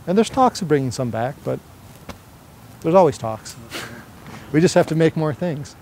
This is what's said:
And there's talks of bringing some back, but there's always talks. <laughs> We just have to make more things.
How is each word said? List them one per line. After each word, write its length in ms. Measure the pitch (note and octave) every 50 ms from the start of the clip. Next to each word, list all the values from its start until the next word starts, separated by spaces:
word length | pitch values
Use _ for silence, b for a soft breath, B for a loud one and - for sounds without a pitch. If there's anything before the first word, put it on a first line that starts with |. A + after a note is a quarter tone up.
| -
And 100 | - F3+
there's 140 | G#3 A3 -
talks 320 | - C4+ C4 B3 B3 - G3
of 60 | D3
bringing 240 | D3+ C#3+ C3+ B2+ A2+
some 180 | - C3 A#2+
back, 240 | A2 A2+ A#2 B2+ D3 - -
but 160 | C3 C3 C#3 - - - - - - - - - - - - - - - - - - - - - - - -
there's 140 | - E3 E3
always 240 | F#3+ F3+ D3+ B2 -
talks. 380 | A#2 A2+ A2 G#2+ - - - -
<laughs> 920 | A2+ - - - - - - - - - - - - - - - - - -
We 80 | D3+ E3+
just 120 | F#3 -
have 120 | F3+ E3
to 80 | - D#3+
make 220 | D#3+ E3 D#3+ -
more 180 | E3 D#3 D3+ C3
things. 420 | - F3 F3+ D3 D3 C#3 - - -